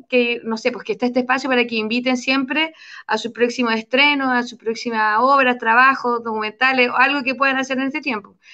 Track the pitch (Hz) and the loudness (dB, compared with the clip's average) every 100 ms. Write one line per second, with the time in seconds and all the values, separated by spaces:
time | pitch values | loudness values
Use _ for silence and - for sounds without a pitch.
0 | - 247 240 240 226 226 247 220 - 208 | 0 2 2 -2 -6 -4 -4 -4 -8 -2
1 | 247 247 247 262 262 247 240 226 214 240 | 0 0 0 -2 0 0 0 -2 -2 -2
2 | 247 254 254 269 262 302 320 320 - - | 0 -2 0 -2 0 -2 -2 -6 -20 -16
3 | - 220 220 - 240 247 233 220 220 262 | -6 -4 -4 -2 -2 0 0 -2 0 2
4 | 285 285 269 247 240 233 214 226 240 220 | 2 2 0 0 -2 -8 -8 -6 -4 -2
5 | 214 214 254 277 254 247 226 233 262 254 | 0 2 4 4 4 0 2 4 4 2
6 | 240 233 233 220 214 214 262 262 247 240 | -2 -4 -4 -6 -6 -2 0 2 2 4
7 | 269 285 254 247 269 262 269 262 269 302 | 2 2 -2 0 0 0 -2 -2 -4 -4
8 | 277 214 202 _ _ | -6 -6 -8 _ _